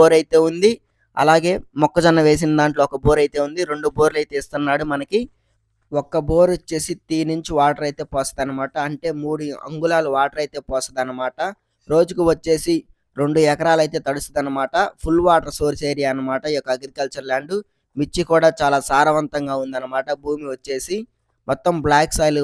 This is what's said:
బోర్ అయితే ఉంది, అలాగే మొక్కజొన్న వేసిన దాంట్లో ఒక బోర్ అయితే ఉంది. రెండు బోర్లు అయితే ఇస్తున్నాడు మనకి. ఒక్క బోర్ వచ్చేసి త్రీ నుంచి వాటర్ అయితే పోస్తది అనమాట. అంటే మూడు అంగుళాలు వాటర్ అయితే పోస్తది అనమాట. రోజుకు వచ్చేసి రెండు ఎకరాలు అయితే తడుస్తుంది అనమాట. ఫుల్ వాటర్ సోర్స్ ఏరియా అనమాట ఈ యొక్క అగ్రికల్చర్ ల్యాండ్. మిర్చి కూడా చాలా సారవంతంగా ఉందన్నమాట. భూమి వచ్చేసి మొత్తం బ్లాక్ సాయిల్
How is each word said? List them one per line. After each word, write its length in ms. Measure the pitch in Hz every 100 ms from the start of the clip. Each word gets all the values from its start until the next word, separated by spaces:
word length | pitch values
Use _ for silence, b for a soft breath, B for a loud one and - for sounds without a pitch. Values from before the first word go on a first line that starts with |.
బోర్ 160 | 165 160
అయితే 200 | 156 160 160
ఉంది, 240 | 165 208 233 _ _ _ -
అలాగే 380 | 143 165 170 196 - -
మొక్కజొన్న 360 | 151 175 170 160 151
వేసిన 260 | 151 160 151
దాంట్లో 200 | 151 143 139
ఒక 80 | 135 135
బోర్ 160 | 151
అయితే 160 | 143 147 143
ఉంది. 160 | 165 165
రెండు 160 | 151 147 135
బోర్లు 240 | 156 156
అయితే 120 | 151 143
ఇస్తున్నాడు 400 | - 143 147 143 151
మనకి. 280 | 143 139 214 247 _ _ _ _ _ -
ఒక్క 260 | 143 139 165 147
బోర్ 220 | 165 180
వచ్చేసి 380 | 175 - 160 151 175 -
త్రీ 120 | 160 156
నుంచి 200 | 160 160 156
వాటర్ 260 | 143 147 147
అయితే 160 | 147 151
పోస్తది 280 | 135 135 -
అనమాట. 280 | 135 135 135 156 147
అంటే 220 | 147 170 147
మూడు 220 | 147 156 151 139 -
అంగుళాలు 420 | 156 165 165 151
వాటర్ 260 | 135 139 151
అయితే 140 | 147 147 135
పోస్తది 300 | 131 - 131
అనమాట. 340 | 127 127 127 - 180 202 _ _ -
రోజుకు 300 | 156 175 180 165
వచ్చేసి 440 | 160 165 156 - 165 - _ _ -
రెండు 180 | 143 156 151
ఎకరాలు 300 | 147 165 160
అయితే 140 | 156 156 139
తడుస్తుంది 340 | 143 - 147
అనమాట. 320 | 139 135 131 170 202 -
ఫుల్ 180 | 165 170 175
వాటర్ 260 | 165 156 -
సోర్స్ 260 | 147 143 143
ఏరియా 180 | 143 139
అనమాట 280 | 135 131 131 151
ఈ 40 | 147
యొక్క 120 | 131 127
అగ్రికల్చర్ 480 | 135 147 139 143 131
ల్యాండ్. 240 | 131 147 202 - _ _ 135
మిర్చి 260 | 143 - 165
కూడా 160 | 165 160 160
చాలా 180 | 143 143 135
సారవంతంగా 640 | 139 156 151 151 147 139 135
ఉందన్నమాట. 420 | 131 131 131 135 135 143
భూమి 220 | 143 147 143
వచ్చేసి 440 | 131 - 135 - 202 233 _ _ _ -
మొత్తం 260 | 135 180 170 147
బ్లాక్ 320 | 147 160 -
సాయిల్ 240 | 156 147